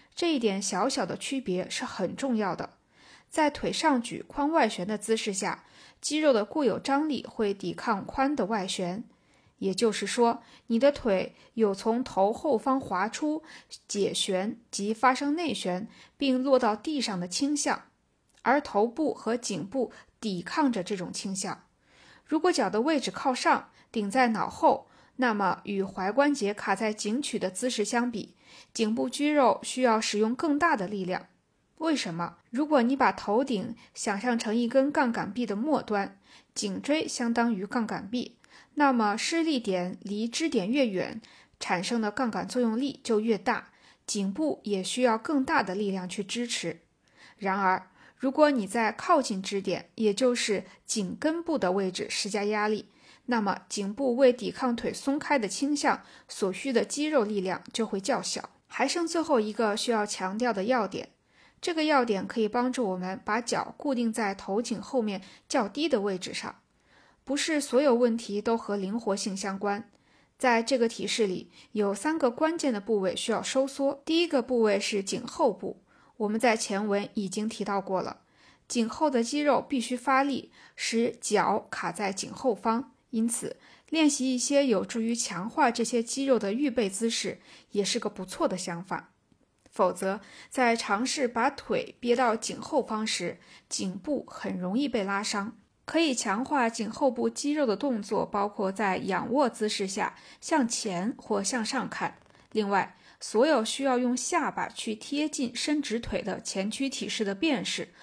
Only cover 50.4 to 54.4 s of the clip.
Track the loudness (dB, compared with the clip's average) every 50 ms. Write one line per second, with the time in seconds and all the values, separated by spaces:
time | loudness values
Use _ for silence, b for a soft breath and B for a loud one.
50.4 | 0 0 0 -2 -4 B B B B -6 -2 -2 -2 -4 -4 -2 0 0 0 0
51.4 | -2 -2 -2 0 2 2 2 2 0 -2 -2 -4 -6 -6 -4 -4 -4 -2 -2 -2
52.4 | -2 -2 0 0 0 0 0 -2 -4 B B B B B B B B -2 0 0
53.4 | 2 0 -2 -4 -6 -8 -6 -4 -4 -4 -4 -2 0 0 4 6 6 6 6 4